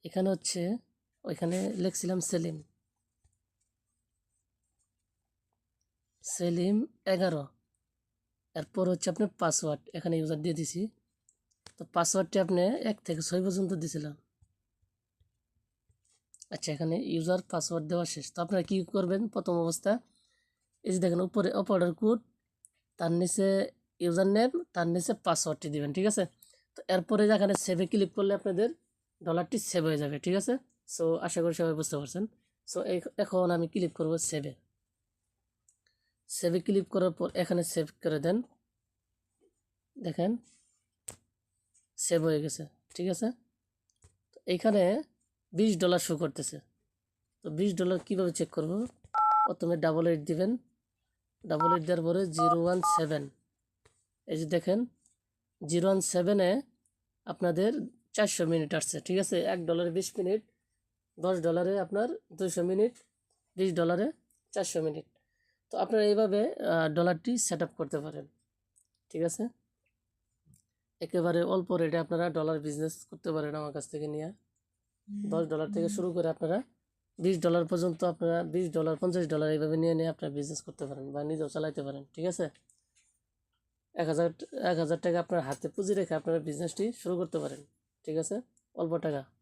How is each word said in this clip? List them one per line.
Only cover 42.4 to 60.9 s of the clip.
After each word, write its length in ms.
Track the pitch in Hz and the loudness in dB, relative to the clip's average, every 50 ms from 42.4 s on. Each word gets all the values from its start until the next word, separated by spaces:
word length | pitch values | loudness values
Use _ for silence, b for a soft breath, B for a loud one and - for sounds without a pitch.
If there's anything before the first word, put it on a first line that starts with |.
| 151 | 0
গেছে, 180 | 156 - - 156 147 _ _ _ _ - | -2 -6 -8 -12 -14 _ _ _ _ -8
ঠিক 140 | - 175 185 180 | -4 -2 -2 -2
আছে? 120 | - - 226 254 _ _ _ _ _ _ _ _ _ _ _ _ _ _ - _ _ _ _ _ | 0 -2 -4 -4 _ _ _ _ _ _ _ _ _ _ _ _ _ _ -20 _ _ _ _ _
তো 60 | - _ - 180 | -18 _ -2 -2
এইখানে 300 | 180 - 220 208 208 180 175 208 269 311 _ _ _ _ _ _ _ _ _ - | 2 2 4 4 6 6 4 4 2 -2 _ _ _ _ _ _ _ _ _ 0
বিশ 200 | 165 214 220 202 165 175 | 2 2 4 4 2 2
ডলার 180 | 180 180 175 - | 2 2 2 2
শো 80 | - 170 147 170 | 0 -2 -2 -2
করতেছে। 340 | 151 135 - 135 - - 147 - _ _ _ _ _ _ _ _ _ _ _ _ _ _ _ _ | -4 -4 -6 -8 -8 -10 -12 -16 _ _ _ _ _ _ _ _ _ _ _ _ _ _ _ _
তো 40 | 175 156 156 | -8 -2 0
বিশ 120 | 196 208 185 170 | 0 0 0 0
ডলার 180 | 185 180 185 175 - | 0 0 0 -2 -2
কীভাবে 260 | - 202 185 190 175 165 - | -2 -2 0 0 0 0 -2
চেক 120 | 165 - - | -4 -4 -2
করব? 160 | - 156 156 175 202 233 247 - _ _ - _ 855 855 855 855 855 855 | -4 -4 -2 -2 -4 -4 -6 -8 _ _ -2 _ 4 4 6 6 6 4
প্রথমে 280 | - 175 - - 170 170 165 151 | 4 2 0 0 0 2 4 4
ডাবল 200 | 165 156 160 165 170 170 | 2 4 4 4 4 4
এইট 100 | 156 147 - | 2 2 -2
দিবেন, 200 | 170 156 185 196 240 240 - _ _ _ _ _ _ _ _ _ _ _ _ _ _ _ - 196 | 0 2 2 2 0 -2 -4 _ _ _ _ _ _ _ _ _ _ _ _ _ _ _ -6 -2
ডাবল 200 | 160 151 156 170 175 | -2 2 4 4 2
এইট 80 | 180 156 156 | 2 2 0
দেওয়ার 140 | 180 170 160 | 0 0 2
পরে 140 | 165 170 185 196 175 156 | 0 2 0 0 -2 0
জিরো 220 | 160 165 175 175 170 165 | 2 4 4 6 4 4
ওয়ান 140 | 175 180 185 175 185 180 | 2 2 2 2 2 2
সেভেন, 260 | 180 165 151 156 147 143 139 - _ _ _ _ _ _ _ _ _ _ _ _ _ _ _ _ _ _ - | 2 2 0 0 -2 -4 -6 -14 _ _ _ _ _ _ _ _ _ _ _ _ _ _ _ _ _ _ -6
এই 80 | 160 156 | -6 -4
যে 60 | 165 156 165 | -4 0 -2
দেখেন 240 | 170 - - 185 214 247 247 _ _ _ _ _ _ _ _ _ _ _ _ _ _ - 147 | -2 2 2 2 2 0 -2 _ _ _ _ _ _ _ _ _ _ _ _ _ _ -6 0
জিরো 160 | 165 175 170 190 | 0 2 4 4
ওয়ান 120 | 196 196 190 - - | 4 4 2 2 2
সেভেনে 380 | 180 180 175 208 202 185 180 196 254 285 _ _ _ _ _ _ _ _ _ _ _ _ - - | 2 2 4 4 4 4 4 2 2 -2 _ _ _ _ _ _ _ _ _ _ _ _ -12 -6
আপনাদের 400 | - - 175 165 160 190 214 262 294 - 254 - _ _ _ _ | -2 0 0 2 2 2 2 2 0 -6 -8 -12 _ _ _ _
চারশো 280 | - 214 202 - - 175 160 165 | 0 0 2 2 0 0 2 2
মিনিট 180 | 165 156 147 - 160 | 0 0 0 -2 -2
আসছে, 180 | - - - 147 - | -2 -4 -6 -8 -4
ঠিক 120 | - 185 190 190 | 0 0 0 0
আছে? 120 | - - 175 - - 190 | 2 0 0 0 0 -2
এক 80 | 180 170 160 | -2 0 0
ডলারে 220 | 170 170 175 175 165 185 | 0 0 0 0 0 -2
বিশ 100 | 185 - - - | -4 -4 -4 -4
মিনিট, 240 | 185 180 196 220 - _ _ _ _ _ _ _ _ _ | 0 0 0 -2 -2 _ _ _ _ _ _ _ _ _